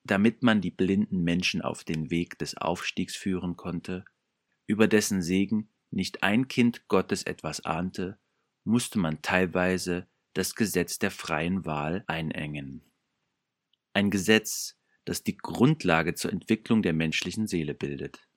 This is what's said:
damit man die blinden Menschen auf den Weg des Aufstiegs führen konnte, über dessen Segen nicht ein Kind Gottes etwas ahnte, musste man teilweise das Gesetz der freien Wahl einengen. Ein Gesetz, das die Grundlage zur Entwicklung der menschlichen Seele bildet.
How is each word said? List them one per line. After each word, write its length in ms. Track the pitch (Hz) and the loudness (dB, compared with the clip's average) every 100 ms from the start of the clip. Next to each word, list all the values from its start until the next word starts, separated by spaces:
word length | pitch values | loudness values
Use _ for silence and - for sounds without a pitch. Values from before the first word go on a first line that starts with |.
damit 400 | - 98 110 - | 0 4 4 4
man 200 | 120 107 | 4 4
die 80 | 90 | 2
blinden 520 | - 92 98 107 92 | 0 2 4 2 2
Menschen 380 | 85 87 90 87 | 2 2 0 -2
auf 240 | - - | -4 -6
den 260 | - 80 73 | -6 -4 -2
Weg 280 | 85 87 - | -2 -2 -6
des 180 | 76 - | -8 -4
Aufstiegs 580 | 73 90 - - 92 | -2 -2 -4 -6 -6
führen 420 | - 98 90 90 85 | -6 -4 -2 -4 -6
konnte, 500 | 87 85 - 92 - _ _ _ _ _ - | -6 -6 -6 -10 -10 _ _ _ _ _ -2
über 220 | 104 107 | 4 6
dessen 320 | 107 - 95 | 6 4 0
Segen 500 | 82 95 98 107 107 _ - | 2 2 2 0 -2 _ -8
nicht 340 | 95 95 - | -4 -4 0
ein 240 | 98 110 131 | 2 2 2
Kind 400 | - 120 - - | 4 2 2 0
Gottes 340 | 98 - 101 | 2 2 -2
etwas 420 | - - 78 - | -4 -6 -8 -6
ahnte, 540 | - 80 90 - 92 104 _ _ _ _ | -4 -2 -4 -4 -8 -8 _ _ _ _
musste 340 | 101 120 - 107 | 0 0 0 -2
man 240 | 80 78 | -2 -2
teilweise 880 | - 92 92 90 90 92 90 87 - _ _ | 0 2 2 2 0 0 -2 -4 -6 _ _
das 240 | - 92 - | -4 -2 0
Gesetz 420 | 104 90 85 - | 0 0 -2 -2
der 140 | 98 | -4
freien 520 | - - 78 82 95 | -4 -4 -2 0 -2
Wahl 380 | 80 76 76 92 - | -2 -4 -2 -4 -4
einengen. 720 | 80 80 - 76 73 69 64 _ _ _ _ _ _ _ _ _ _ _ | -6 -4 -6 -8 -8 -10 -14 _ _ _ _ _ _ _ _ _ _ _
Ein 180 | 101 101 | 0 2
Gesetz, 640 | 98 92 113 - - - - _ _ | 2 2 0 0 -8 -8 -12 _ _
das 180 | - - | -8 -6
die 140 | - - | -4 -6
Grundlage 760 | - 82 127 156 90 82 82 - | -4 2 4 4 4 4 2 -2
zur 160 | - | -4
Entwicklung 500 | 90 - 110 - 113 | -4 0 0 2 2
der 100 | 90 | 2
menschlichen 540 | 80 80 - 92 104 107 | 2 0 -2 -4 -4 -2
Seele 280 | 87 73 | -2 -2
bildet. 520 | 67 71 69 69 - _ | -4 -6 -6 -8 -12 _